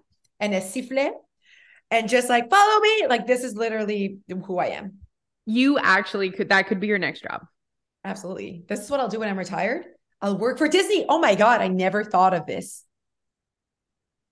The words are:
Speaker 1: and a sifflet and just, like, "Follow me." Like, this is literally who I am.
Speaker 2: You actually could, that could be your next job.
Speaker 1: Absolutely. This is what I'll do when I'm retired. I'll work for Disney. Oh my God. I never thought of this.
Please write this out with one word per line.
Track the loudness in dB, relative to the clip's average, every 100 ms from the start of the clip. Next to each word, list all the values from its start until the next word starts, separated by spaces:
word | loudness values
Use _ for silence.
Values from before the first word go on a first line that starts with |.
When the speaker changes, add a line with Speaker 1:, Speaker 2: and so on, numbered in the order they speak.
| _ _ _ -8
Speaker 1:
and | -4
a | -4
sifflet | -4 -8 -4 -2 -2 -6 _ _ _ _ _ _ -2
and | -2 2
just, | 0 2
like, | 0 4
"Follow | 6 6 6
me." | 4 2 2
Like, | 0 0
this | -2
is | -2 -4
literally | -4 -2 -2 -2 -4 -8 -12
who | -12 -6 -4
I | -4
am. | -4 -12 -16 -20 _ _ _ -4
Speaker 2:
You | 2 2 2
actually | 2 2 0 -4 -4
could, | -4 0
that | 2 2
could | -2
be | 0
your | -2
next | -2 -6
job. | -12 -12 -14 _ _ _ _ _
Speaker 1:
Absolutely. | -12 -10 -10 -10 -12 -14 -10
This | -8
is | -4
what | -4
I'll | -2
do | -4
when | -4
I'm | -6
retired. | -6 -4 -2 -4 -8 _ _ -6
I'll | -4 -2
work | -2 0
for | 2
Disney. | 2 2 0 2
Oh | 2
my | 4
God. | 6 6 4
I | 2
never | 0 0 0
thought | 0 4 4
of | 2 -4
this. | -8 -8 -16 _ _ _ _ _ _ _ _ _ _ _ _ _ _ _